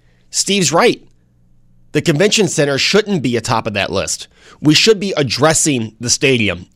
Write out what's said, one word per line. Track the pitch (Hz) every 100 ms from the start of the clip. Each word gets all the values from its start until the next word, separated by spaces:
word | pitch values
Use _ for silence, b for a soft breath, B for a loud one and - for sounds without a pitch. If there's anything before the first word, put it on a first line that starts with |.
| _ _ _
Steve's | - - 196 156
right. | 165 226 156 - _ _ _ _ _ _ _ _
The | 151
convention | 165 147 208 214 175
center | - 143 135
shouldn't | - 196 202 190
be | 123 117
atop | - 113 113
of |
that | 104 92
list. | 92 78 - - b b b
We | 143
should | - 226 208
be | 196 -
addressing | 123 101 151 156 160 131 110 -
the | 120
stadium. | - 139 123 104 85 -